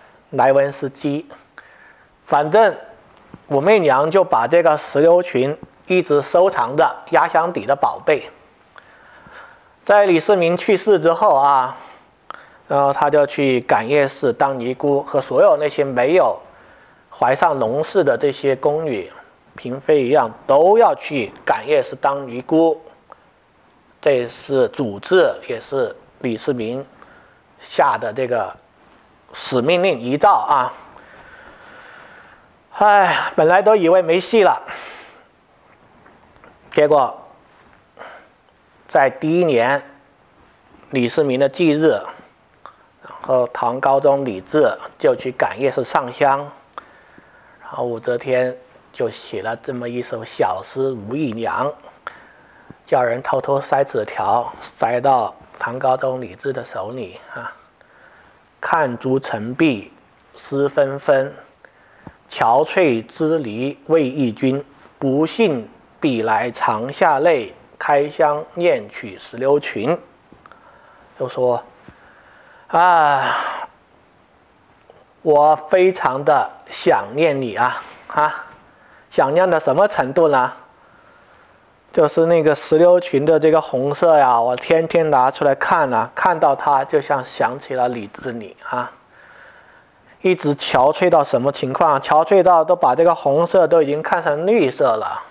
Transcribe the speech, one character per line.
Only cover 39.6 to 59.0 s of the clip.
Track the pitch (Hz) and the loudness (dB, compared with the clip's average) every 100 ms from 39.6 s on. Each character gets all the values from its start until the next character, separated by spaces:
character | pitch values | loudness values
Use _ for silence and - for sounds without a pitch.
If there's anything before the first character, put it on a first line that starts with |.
| 120 139 - - _ _ _ _ _ _ _ _ - | 2 -2 -6 -20 _ _ _ _ _ _ _ _ -8
李 | 135 120 | -4 -2
世 | 165 | 0
民 | 143 127 | 0 0
的 | 139 | 0
忌 | - 170 | 2 0
日， | 147 160 | 4 2
然 | 104 - - - _ _ _ - - _ _ - - | 2 -4 -16 -20 _ _ _ -20 -20 _ _ -20 -12
后 | - 127 120 | -2 0 -2
唐 | - 120 127 | -2 -4 -2
高 | 139 139 | 0 2
宗 | 143 139 | 2 2
李 | 131 95 | -2 -8
治 | - 156 127 98 - - | -4 0 2 0 -10 -2
就 | 143 | 0
去 | 123 127 | 0 -4
感 | 123 123 110 | -4 -4 -2
业 | 135 | -4
寺 | 131 | -2
上 | 123 160 127 | -2 -4 -4
香， | 120 143 139 143 - _ - - - _ _ _ _ _ _ | -2 0 0 -4 -16 _ -20 -20 -20 _ _ _ _ _ _
然 | - | -14
后 | - | -8
武 | 123 113 | -6 -6
则 | 127 120 | -4 -4
天 | 131 127 127 127 - _ _ | -2 -2 -2 -6 -16 _ _
就 | - 117 | -6 -6
写 | - - 107 | -6 -12 -10
了 | 104 113 | -8 -8
这 | - | -8
么 | 127 120 | -8 -8
一 | 123 | -8
首 | 120 117 | -8 -10
小 | 110 - - 101 | -8 -4 -2 -4
诗 | - 135 135 123 101 | -8 -6 -4 -6 -8
《如 | 139 | -6
意 | 147 | -6
娘》， | 110 113 - 139 - - - - - - _ _ _ - - - | -6 -6 -4 -6 -8 -18 -20 -20 -20 -20 _ _ _ -20 -20 -4
叫 | 143 | 0
人 | 120 120 | 0 -4
偷 | 131 135 | -4 -4
偷 | 135 139 | -2 -4
塞 | - 135 | -2 -2
纸 | 139 123 104 | -2 -4 -6
条， | - 101 117 117 - | -4 0 0 -2 -10
塞 | - - 113 123 | -18 -6 -4 0
到 | 135 127 104 - - - | 2 2 0 -8 -20 -10
唐 | - 123 | -8 -4
高 | 131 127 | -2 -2
宗 | 131 127 | -2 -6
李 | 113 | -10
治 | 92 143 | -10 -8
的 | 120 | -8
手 | 117 113 101 | -8 -10 -10
里 | 127 95 - - 120 | -10 -14 -16 -18 -16
啊。 | 113 - _ _ _ _ _ _ _ _ _ _ | -16 -18 _ _ _ _ _ _ _ _ _ _
“看 | - 165 143 | -4 -2 -2
朱 | 117 | -4